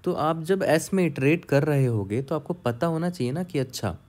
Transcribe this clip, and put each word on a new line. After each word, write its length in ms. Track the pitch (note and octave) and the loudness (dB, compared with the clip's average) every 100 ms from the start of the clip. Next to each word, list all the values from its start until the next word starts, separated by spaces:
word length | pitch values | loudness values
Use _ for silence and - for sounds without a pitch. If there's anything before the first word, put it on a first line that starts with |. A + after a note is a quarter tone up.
तो 80 | F3+ | -2
आप 300 | F3 D#3 E3 | 0 -2 -2
जब 200 | D#3+ G3 | 0 0
एस 300 | - D#3 - | 4 2 2
में 100 | F#3+ E3+ | 0 0
इटरेट 380 | C#3 C3+ E3+ | 2 2 2
कर 200 | - C#3 | 2 2
रहे 220 | D3 C#3+ C3 | 4 2 2
होगे, 360 | A2+ F#2+ A2 | 2 0 -4
तो 120 | C#3 | -2
आपको 200 | D#3 - | -4 -4
पता 320 | F3 A#2+ A#2 E3+ | -4 -4 0 -2
होना 240 | D#3+ F3 | 0 -4
चाहिए 220 | F3 B2 | -2 -4
ना 100 | D3+ | -4
कि 160 | F3+ D3 | -4 -4
अच्छा, 380 | C3+ - G#2 E2+ | -4 -4 -6 -6